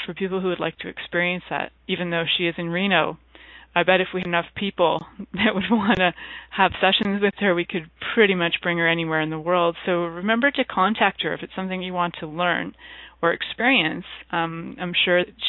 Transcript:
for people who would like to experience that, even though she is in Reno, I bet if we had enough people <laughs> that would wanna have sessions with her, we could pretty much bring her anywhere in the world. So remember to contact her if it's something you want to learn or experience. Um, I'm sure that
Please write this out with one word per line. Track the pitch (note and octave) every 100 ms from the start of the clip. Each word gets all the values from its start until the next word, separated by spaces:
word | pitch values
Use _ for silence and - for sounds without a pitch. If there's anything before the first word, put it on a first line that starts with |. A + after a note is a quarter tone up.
| -
for |
people | D#3+ F#3+ F#3+
who | F#3
would | E3+
like | D#3+ -
to | -
experience | - - F3 F3 F3+ -
that, | C#3+ C#3+ _ -
even | F3+ F3
though | E3+ E3 -
she | E3+
is | E3
in | E3+
Reno, | E3+ G3+ F3 D#3 D#3+ _ - - - - F3
I |
bet | E3+ F#3
if | F#3
we | F#3
had | F3+
enough | E3+ E3+ -
people | G3+ - E3 D#3+ - -
<laughs> | -
that | F3+ G#3+
would | F#3+ F#3
wanna | A3+ G3+ F#3 F3+ - - - -
have | - F#3 -
sessions | F#3+ F#3+ G#3 G3+
with | G3+ -
her, | G3+
we | F3 E3+
could | G3 D#3 _ -
pretty | - G#3 F#3
much | E3+ -
bring | F3+ E3+
her | E3
anywhere | E3 D#3+ D#3
in | D#3
the | D#3
world. | D#3+ F3+ E3+ E3+ -
So | F3
remember | E3+ E3+ G3 A#3 C#4
to | C4+
contact | B3+ - F#3+ G#3+ G3+ -
her | D#3+
if | D3+
it's | E3 -
something | F#3+ F#3
you | F3+
want | F3+ F3 -
to | D#3+
learn | D#3 F3 E3 - - - - - _
or | E3+
experience. | F3 - - A#3+ B3+ D#3+ F3 - - -
Um, | E3+ E3+ E3 F3+ -
I'm | F3+ F3 -
sure | F3+
that | F3+ -